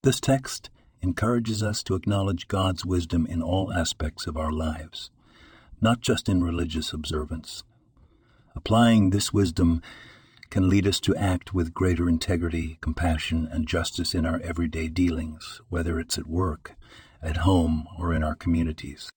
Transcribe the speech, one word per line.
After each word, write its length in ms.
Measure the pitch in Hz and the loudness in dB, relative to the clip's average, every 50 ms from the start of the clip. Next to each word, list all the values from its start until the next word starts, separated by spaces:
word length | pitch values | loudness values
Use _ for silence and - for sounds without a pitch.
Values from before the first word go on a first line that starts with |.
This 180 | - 135 127 - | 4 4 2 2
text 480 | - - 135 135 135 - - - - - - _ _ - _ _ | 2 2 2 2 0 -6 -10 -12 -12 -16 -20 _ _ -20 _ _
encourages 640 | - 92 85 - 117 113 120 120 113 113 110 104 | -2 -2 0 0 0 2 2 0 0 -2 -2 -2
us 200 | 107 104 101 - - | -2 -2 -2 -4 -2
to 100 | - 95 | -2 -2
acknowledge 540 | 92 - 104 101 98 98 98 95 87 - _ | -2 0 0 0 2 2 0 -2 -4 -4 _
God's 360 | - 95 95 95 90 - - | 0 2 2 2 0 0 -2
wisdom 400 | 90 92 90 85 82 - 85 80 | 0 0 0 0 0 0 0 0
in 160 | - 85 85 | 0 -2 -4
all 320 | 80 - 87 95 95 92 | -2 0 0 0 0 0
aspects 540 | 98 87 82 - - _ 76 78 - - - | 0 -2 -2 -2 -2 _ -4 -6 -6 -6 -8
of 100 | 82 78 | -6 -6
our 160 | 78 78 78 | -4 -4 -4
lives, 580 | 78 78 80 80 78 80 80 - - - - - _ _ _ _ _ - - - - - - _ - - | -2 -2 -2 -4 -4 -6 -10 -14 -14 -14 -16 -16 _ _ _ _ _ -20 -20 -20 -20 -20 -20 _ -6 0
not 200 | 107 113 120 120 | 2 2 2 2
just 280 | - - - - - - | 2 0 0 0 0 0
in 140 | 98 90 | 2 2
religious 500 | 87 85 82 85 85 78 78 80 78 - | 2 0 0 -2 -2 -2 -2 -4 -4 -4
observance. 680 | - 78 76 78 80 78 73 73 82 80 - - - - - _ _ _ _ _ _ _ - _ _ _ _ _ _ _ _ _ _ | -8 -8 -6 -4 -4 -4 -4 -4 -8 -10 -10 -12 -16 -16 -16 _ _ _ _ _ _ _ -20 _ _ _ _ _ _ _ _ _ _
Applying 560 | - - - 110 113 117 117 113 110 101 95 | -12 -2 2 4 6 6 8 6 6 6 4
this 220 | 95 101 - - | 4 2 0 0
wisdom 480 | - 104 98 87 82 - 90 85 82 82 - - - - - - - - - _ _ - - _ | 2 2 2 2 2 2 4 4 4 2 -2 -10 -20 -20 -20 -20 -20 -20 -20 _ _ -20 -20 _
can 160 | - 104 95 | 0 2 4
lead 200 | 92 95 101 92 | 4 4 4 4
us 120 | 101 92 - | 2 0 0
to 160 | - - 98 | 0 0 0
act 380 | - 98 92 90 87 - - | 2 2 0 0 0 -2 -4
with 220 | 95 92 85 82 85 | -2 -2 -2 -2 -2
greater 340 | - 92 92 90 82 87 87 | 0 2 2 2 2 2 2
integrity, 720 | 85 80 - - 92 85 85 85 82 82 80 80 80 _ | 2 0 0 0 0 0 0 -2 -2 -2 -4 -4 -8 _
compassion, 680 | - 80 73 - 87 87 80 78 - - 82 82 80 78 | -6 -6 -2 0 0 0 0 0 0 -2 -2 -2 -2 -2
and 160 | - - 78 - | -2 -4 -2 0
justice 460 | - 85 82 - - - 85 - 95 | 0 -2 -2 -2 -4 -2 -2 0 0
in 100 | 90 80 | 0 0
our 160 | 82 82 85 | 0 0 -2
everyday 480 | 82 85 82 82 85 80 - 82 80 80 | -4 -6 -2 -2 -2 -2 -2 -4 -4 -4
dealings, 720 | 80 87 90 87 80 78 78 78 78 78 - - - - - _ | 0 2 2 2 2 0 -4 -6 -10 -12 -14 -16 -16 -18 -10 _
whether 320 | 87 85 82 85 82 80 | -4 -2 -2 0 -2 -2
it's 160 | 80 - - | -2 -4 -6
at 100 | - 80 | -6 -4
work, 480 | - 82 87 92 85 73 - _ - - - - - - - - - _ _ | -2 -2 0 0 0 -2 -6 _ -20 -20 -20 -20 -20 -20 -20 -20 -20 _ _
at 160 | - 82 78 | -6 -4 -2
home, 500 | 85 85 95 95 87 82 80 80 78 76 - - - | 2 4 4 4 6 4 4 2 -2 -2 -8 -10 -6
or 160 | 82 85 82 | -2 -2 0
in 100 | 78 78 | 0 0
our 100 | 78 78 | -2 -4
communities. 760 | - - 87 85 82 82 80 78 - - 71 71 - - - _ | -4 -2 0 2 2 2 0 -4 -8 -10 -14 -14 -14 -16 -18 _